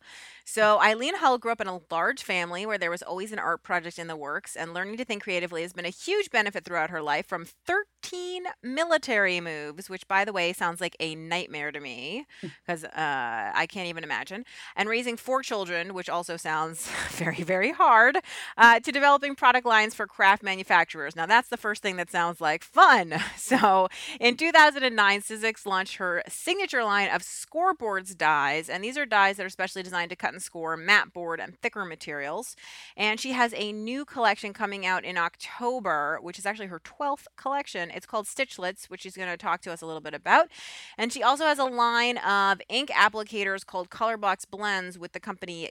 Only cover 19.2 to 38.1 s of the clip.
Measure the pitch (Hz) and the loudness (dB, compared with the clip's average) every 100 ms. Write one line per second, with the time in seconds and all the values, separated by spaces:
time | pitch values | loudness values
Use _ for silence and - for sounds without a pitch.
19.2 | 285 277 262 247 247 220 214 - 202 - | 2 0 2 2 2 2 2 -4 -8 2
20.2 | 196 208 202 190 190 180 165 160 147 165 | 4 4 2 -4 2 2 2 -4 -8 -6
21.2 | 165 226 - 233 214 214 208 185 175 180 | 4 4 4 -4 -4 -4 -4 -4 -2 0
22.2 | 170 170 160 165 - 294 359 247 170 160 | -2 0 -2 -2 2 8 8 8 4 -2
23.2 | - - - 254 208 190 185 - - 262 | -6 -8 0 4 6 6 4 -2 -12 0
24.2 | 233 240 330 320 302 277 254 226 202 202 | 2 2 6 8 8 6 0 4 4 4
25.2 | - 220 220 220 202 185 190 - 180 175 | -2 -4 -4 -4 -2 -2 -2 -4 -2 -2
26.2 | - - - 381 370 262 220 202 196 175 | -4 -6 -4 -2 -2 -2 2 2 2 0
27.2 | - - - 311 370 320 226 190 185 180 | -4 -14 -8 0 0 0 -2 -4 -6 0
28.2 | 156 151 139 151 156 175 214 269 262 214 | 2 4 2 0 -4 -6 -4 -4 0 4
29.2 | 196 196 190 - 190 190 180 180 175 180 | 4 2 -6 -6 -6 -6 -6 -4 -4 -4
30.2 | 202 185 - 170 160 160 170 208 - 180 | -6 -6 -12 -8 -6 -2 4 4 4 -4
31.2 | 170 165 98 - 240 214 185 160 - 147 | -6 -6 -8 -6 -6 -6 -8 -10 -10 -6
32.2 | 139 180 247 - - - - - 214 220 | -6 -6 -8 -14 -20 -20 -14 -2 0 0
33.2 | 262 254 233 - 208 214 220 262 294 269 | -2 0 0 0 -6 -6 -8 -8 -8 0
34.2 | 226 202 208 196 202 202 202 202 135 180 | 2 2 -4 -6 -6 -4 -2 -2 -2 -2
35.2 | 170 - - - 240 254 196 151 147 156 | -2 -4 -16 -6 -4 -2 0 0 0 -4
36.2 | 170 - 202 214 196 170 - - 285 285 | -8 -8 -6 -6 -8 -12 -14 -6 -4 -4
37.2 | - - 262 277 277 190 170 185 - | -8 -10 -4 -4 -4 -6 -8 -10 -8